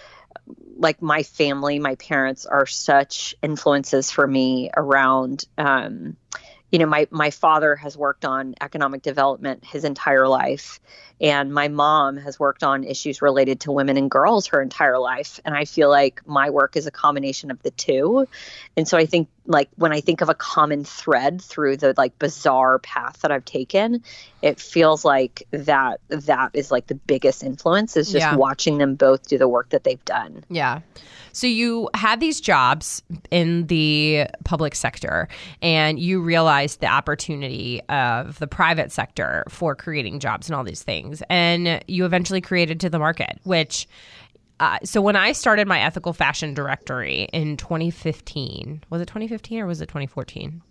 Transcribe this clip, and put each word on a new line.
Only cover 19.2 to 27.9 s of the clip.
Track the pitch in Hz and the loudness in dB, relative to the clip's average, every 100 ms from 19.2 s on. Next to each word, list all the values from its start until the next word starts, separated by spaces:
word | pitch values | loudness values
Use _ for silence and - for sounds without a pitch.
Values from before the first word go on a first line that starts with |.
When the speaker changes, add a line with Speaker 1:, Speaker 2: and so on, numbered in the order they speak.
| 160 _ | 0 _
Speaker 1:
like, | - 156 143 - | 0 2 2 0
when | 165 | 0
I | 151 | 0
think | 147 165 | 0 0
of | 156 | 2
a | |
common | 165 - - 151 147 | 0 -2 2 2 0
thread | 143 - - 131 139 180 | -4 -8 0 2 2 -2
through | - - 147 139 | -10 -2 0 2
the, | 139 131 | 2 2
like, | 127 - | 0 0
bizarre | 170 - 151 131 131 131 | -4 0 2 4 4 2
path | - - 120 - | 0 -6 -6 -4
that | 147 | -2
I've | 139 | -2
taken, | - 131 131 190 226 240 - - - - | -4 -8 -2 0 0 -2 -6 -20 -20 -2
it | - - | -2 -2
feels | - 170 156 151 | -4 4 4 4
like | 156 135 131 - - | 4 4 2 -4 -10
that, | 143 147 139 131 - - | -8 0 2 2 -2 -8
that | 151 143 131 131 | -8 0 0 0
is, | - 135 | -2 -2
like, | 123 - | -2 -2
the | |
biggest | 135 - 143 139 - | -8 -2 2 2 2
influence | 135 131 170 190 220 | -6 -2 0 2 2